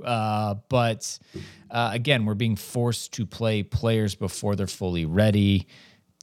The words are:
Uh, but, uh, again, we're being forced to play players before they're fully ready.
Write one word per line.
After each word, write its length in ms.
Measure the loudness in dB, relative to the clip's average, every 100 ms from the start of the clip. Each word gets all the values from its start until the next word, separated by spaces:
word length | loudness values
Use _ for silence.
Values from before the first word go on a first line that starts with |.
Uh, 520 | -4 -2 0 0 -2 -4 -2
but, 500 | 2 2 0 -8 -12 _ -16 -16 -20 -8
uh, 180 | -2 0
again, 320 | 0 2 2 2
we're 80 |
being 220 | 0 0 0
forced 580 | -4 -2 -2 -2 -6
to 100 | -6
play 380 | -6 -2 0 0
players 520 | 0 0 2 2 0
before 400 | -2 -6 -4 -2
they're 120 | -2 -2
fully 400 | -4 -2 -2 0
ready. 600 | 4 4 6 4 4 0 -14 -20 _ _ _